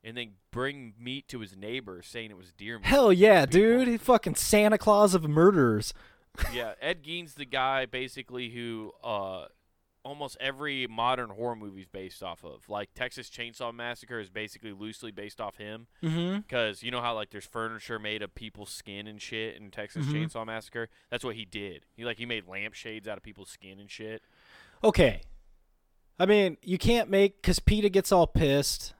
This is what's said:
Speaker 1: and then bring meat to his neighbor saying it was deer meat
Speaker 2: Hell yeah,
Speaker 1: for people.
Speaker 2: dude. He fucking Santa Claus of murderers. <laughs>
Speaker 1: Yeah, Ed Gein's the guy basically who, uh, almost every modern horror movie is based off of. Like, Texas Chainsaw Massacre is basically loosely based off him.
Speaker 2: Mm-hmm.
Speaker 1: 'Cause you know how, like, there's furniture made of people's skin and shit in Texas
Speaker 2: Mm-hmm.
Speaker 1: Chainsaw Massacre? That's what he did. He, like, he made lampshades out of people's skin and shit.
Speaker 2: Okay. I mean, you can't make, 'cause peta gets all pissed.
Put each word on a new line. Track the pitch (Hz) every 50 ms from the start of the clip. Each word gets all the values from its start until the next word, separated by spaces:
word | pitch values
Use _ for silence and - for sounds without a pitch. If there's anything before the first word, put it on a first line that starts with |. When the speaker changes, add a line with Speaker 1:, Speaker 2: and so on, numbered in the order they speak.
| _
Speaker 1:
and | 110 117
then | 123 120 110 98 _ _ _
bring | - 117 127 139 143 143 127 113 101 113
meat | 117 123 131 139 - -
to | 135 123
his | 110 92 98
neighbor | 95 101 107 120 131 120 98 92 87 87
saying | - - 120 113 107
it | 104
was | 90 92 90 _
deer | _ 98 110 117
meat | 110 -
Speaker 2:
Hell | - 269 285 254 214
yeah, | 185 175 196 220 202 175
Speaker 1:
for | 143
people. | 131 131 180
Speaker 2:
dude. | 208 226 233 254 262
He | 254 233
fucking | 220 - - 247 220 - 180 -
Santa | - - - - 208 208 208 214
Claus | 208 - 214 208 202 208 202 180
of | 185 160
murderers. | 151 147 156 170 196 202 170 135 117 110 107 107 - - -
<laughs> | - - _ _ _ _ _ - - - 120
Speaker 1:
Yeah, | 123 117 110 101 _
Ed | 127 151 180 135 143
Gein's | 156 165 175 170 151 -
the | 147 143
guy | 123 135 131 127 135 135 135 131
basically | 127 - 127 131 127 - 135 131 - 127 127 127 113
who, | 117 120 120 117 113 110 110 101 - _ -
uh, | 120 110 101 98 95 92 90 73 - _ _ _ _ _ _ _ _ _ _ _
almost | 127 143 147 147 131 - -
every | 131 135 135 135 151 147 139 135 127
modern | 117 110 113 117 123 131 123 123 107
horror | 95 104 117 120 117
movie | 110 107 101 95 95
is | 95
based | _ - 98 95 92 - -
off | 98 90 85 _ -
of. | 82 67 55 _ -
Like, | 104 104 104 _ _
Texas | - 127 123 - - 120 -
Chainsaw | - - 120 117 113 - 127 117 117
Massacre | 117 120 120 120 - - 104 123 113
is | 104 92
basically | 92 107 107 107 - - - 110
loosely | 101 95 104 110 107 - - 113
based | 101 104 101 104 - -
off | 113 101 -
him. | - 104 104 110 113 117 _ _ _ -
Speaker 2:
Mm-hmm. | 160 160 170 170 180 190 202 208
Speaker 1:
'Cause | - 131 123 117 107 98 - -
you | 123
know | 123 123
how, | 120 120 117
like, | 107 107 _
there's | - 101 -
furniture | - _ 117 113 113 113 107 - - 120
made | 110 107 107 107 107
of | 104 95 _
people's | - 113 107 _ - 104 -
skin | - - - 107 98 101 104
and | 107 107 104
shit | - - 117 110 110 110 -
in | - 107 98
Texas | - - 104 104 - 170 143
Speaker 2:
Mm-hmm. | 135 151 151 160
Speaker 1:
Chainsaw | 160 - 117 113
Massacre? | 110 113 113 - - _ 120 117 - _ _ _ _
That's | 123 120 -
what | 127 107
he | 113 107
did. | 90 - 104 101 98 85 71 _ _ _
He, | - 117
like, | 120 113 101
he | 120
made | 120 117 110 90
lampshades | 87 92 98 104 107 - - - 113 110 110 98
out | 107 104
of | 98 _
people's | 110 98 101 98 -
skin | - _ - 95 95 98
and | 104 98
shit. | - - 110 107 110 110 _ _ _ _ _ _ - - - _ _ _ -
Speaker 2:
Okay. | 220 - - 165 120 104 - - - - - _ _ _ _ _ _ _ _ _ _ _ _ _ _ _ -
I | 175
mean, | 185 208 208 196 185 156 _
you | _ - 185
can't | 180 - 214 233 240 220 -
make, | 190 196 202 196 - _
'cause | - - 175
peta | - - - 214 214 208 202
gets | 180 196 185 -
all | 202 180 165
pissed. | - - - 165 139 139 143 143 - - - - - -